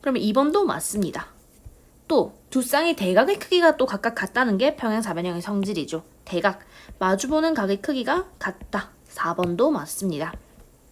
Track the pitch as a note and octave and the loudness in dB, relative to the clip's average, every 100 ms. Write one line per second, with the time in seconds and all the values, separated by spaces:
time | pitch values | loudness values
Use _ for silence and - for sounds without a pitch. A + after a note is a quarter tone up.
0 | D4 B3 G#3 G#3+ C#4+ F#4+ F#4+ - - G#3 | -2 0 2 2 4 4 2 -2 -4 -2
1 | F3 - - - - _ - - - _ | -4 -4 -12 -18 -20 _ -20 -20 -20 _
2 | _ D4+ E3 - - C4 B3 C#4+ E4+ D#4+ | _ 2 2 -4 -4 -2 2 2 2 0
3 | F#3+ F#3 C#4 G4+ - F4+ E4 D#4 C4 G3+ | 4 4 4 0 2 4 6 4 0 -2
4 | A#3 A#3 F#3 - B3+ F#3+ C4 D4 A#3 G#3+ | -4 -4 -2 0 2 4 2 0 -2 -2
5 | G#3 E3 F3+ F3 F3+ G3+ G3 F3+ C#3+ D#3+ | -2 -4 -4 -4 -4 -2 -2 -4 -4 -8
6 | - - - F3+ G3+ - - - - - | -10 -20 -6 0 0 -2 -14 -20 -20 -4
7 | F#3+ G3 B3+ D#4 D#4+ D4+ G3 G3 - C4+ | 0 0 2 0 2 0 0 -2 -2 -4
8 | A#3+ E4 F#4 - - - - G3+ - - | -2 -2 -4 -8 -10 -8 -8 -8 -8 -18
9 | - - E3 E3+ F3+ F3 C4+ C#4+ D3 - | -20 -8 -6 -2 -2 2 0 0 -6 -6
10 | G3 D3+ D#3+ - - - - _ _ | -4 -4 -6 -10 -20 -20 -20 _ _